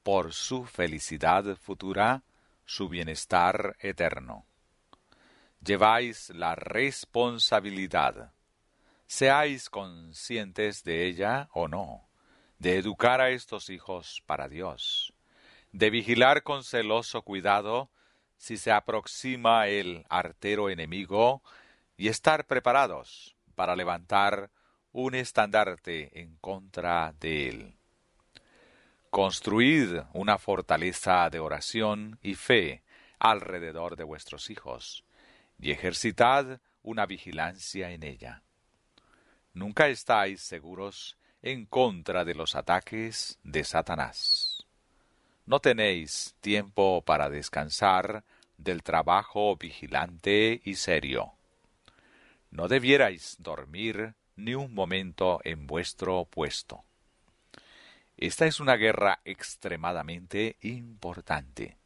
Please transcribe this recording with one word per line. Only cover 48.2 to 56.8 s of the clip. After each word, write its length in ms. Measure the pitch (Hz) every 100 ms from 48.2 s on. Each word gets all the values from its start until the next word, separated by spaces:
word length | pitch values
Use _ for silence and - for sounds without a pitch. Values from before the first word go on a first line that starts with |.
| - _ _ -
del 240 | 80 85
trabajo 760 | - 80 78 92 - 104 104 90
vigilante 1040 | 82 - 73 67 87 85 98 104 110 117
y 100 | -
serio. 600 | 95 - 80 69 62 - - _ _ _ _ _ _ _ _ _ _ _
No 180 | - 87
debierais 680 | 131 123 139 117 87 - -
dormir 800 | - 73 67 82 113 101 110 - _ -
ni 200 | 110 131
un 180 | 139
momento 640 | 104 90 95 92 - 92 87
en 240 | - 78 69
vuestro 580 | 80 87 - 92 92 85
puesto. 580 | - 73 - - -